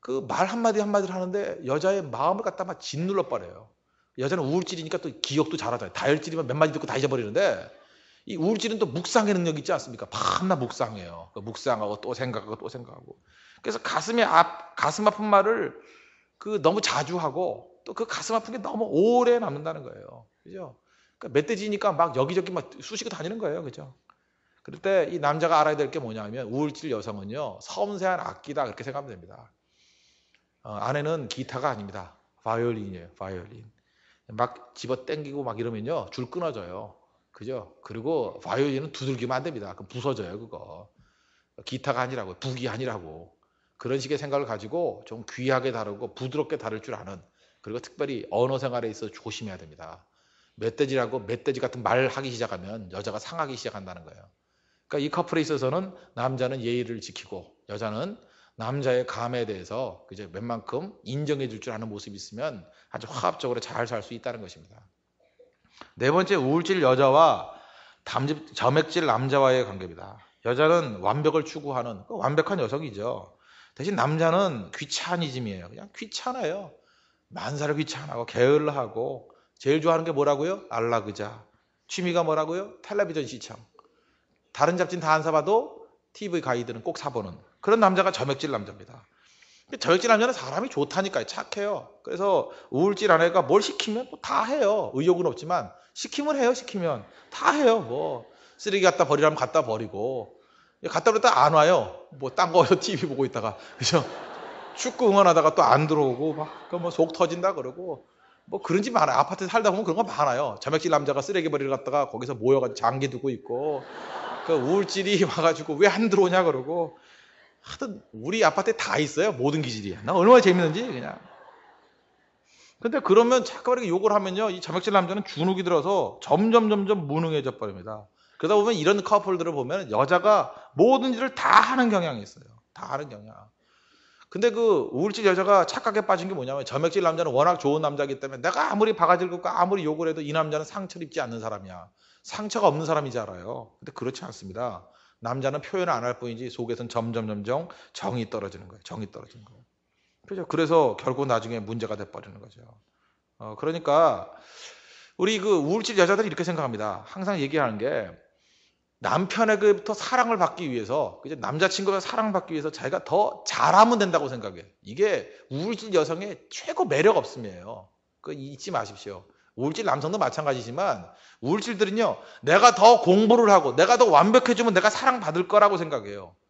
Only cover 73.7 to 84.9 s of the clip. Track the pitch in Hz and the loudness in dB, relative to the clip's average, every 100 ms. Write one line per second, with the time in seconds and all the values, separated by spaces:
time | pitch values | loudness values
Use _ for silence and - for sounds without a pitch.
73.7 | - 151 190 131 156 165 175 196 131 90 | -10 -6 0 0 2 2 4 0 -2 -10
74.7 | - 143 - - 175 156 127 113 95 87 | -12 -8 -8 -4 -4 -4 -6 -8 -8 -12
75.7 | - 202 - 220 - - 254 175 190 185 | -18 -20 -16 -12 -8 -6 -4 -6 -6 -10
76.7 | - _ _ _ _ _ - - 143 147 | -20 _ _ _ _ _ -12 -8 -6 2
77.7 | 147 156 - 147 120 117 120 123 151 151 | 2 0 -6 -8 -8 -6 4 6 6 4
78.7 | 143 117 107 131 135 - _ _ _ 135 | -2 -4 -4 -4 -6 -14 _ _ _ 0
79.7 | 156 160 165 165 143 143 143 160 196 - | 2 4 2 2 2 2 2 0 -4 -6
80.7 | 117 117 117 104 101 104 113 - _ _ | -4 0 0 -2 -8 -10 -10 -20 _ _
81.7 | _ _ - 180 170 160 156 156 175 208 | _ _ -4 0 0 2 0 0 -4 -8
82.7 | - - 208 190 156 127 120 - - - | -14 -8 -2 -2 -2 -6 -10 -14 -18 -20
83.7 | _ _ _ _ _ _ _ _ - 151 | _ _ _ _ _ _ _ _ 2 2
84.7 | 180 175 | 2 -2